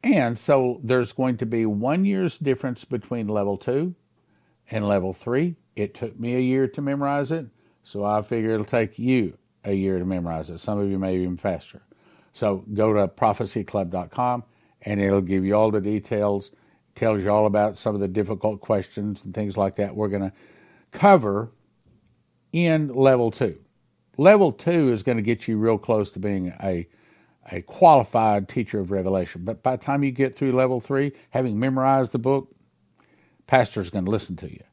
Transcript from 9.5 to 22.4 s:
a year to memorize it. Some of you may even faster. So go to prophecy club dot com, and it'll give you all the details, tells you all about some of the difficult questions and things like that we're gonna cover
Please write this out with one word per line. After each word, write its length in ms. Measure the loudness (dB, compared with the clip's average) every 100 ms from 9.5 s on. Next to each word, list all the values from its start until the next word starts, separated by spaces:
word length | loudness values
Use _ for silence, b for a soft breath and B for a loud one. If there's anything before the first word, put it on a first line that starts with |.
| _
a 100 | -4
year 240 | -2 0 -2
to 80 | -2
memorize 460 | -4 -4 -8 -10
it. 80 | -10
Some 200 | -6 -4
of 100 | -2
you 100 | -2
may 160 | -2 -2
even 200 | -2 -4
faster. 440 | -4 -6 -10 -20 _ b b b b
So 320 | -4 -2 -2 -6
go 200 | 0 2
to 140 | 2 0
prophecy 560 | 2 0 0 -4 -6
club 260 | -4 -4 -4
dot 200 | -6 -6
com, 320 | -4 -2 -2 -8 b b b
and 200 | -6 0
it'll 200 | 2 2
give 220 | 2 -2
you 120 | 2 2
all 160 | 2
the 100 | 2
details, 720 | -2 -4 -4 -2 0 -2 -6 b b b _
tells 300 | -2 0 0
you 80 | 2
all 160 | 2 4
about 300 | 2 0 0
some 180 | -4 -2
of 60 |
the 60 | -2
difficult 540 | -2 -4 -2 -4 -4
questions 640 | -2 -2 -2 -8 -8 -8 -10
and 80 |
things 240 | -8 -6 -2
like 180 | -2 -2
that 200 | -6 -4
we're 140 | -4
gonna 240 | -2 -6 b b b b b b
cover 600 | 2 6 6 4 -2 -6 _ _ _ _ _ _ _ _ _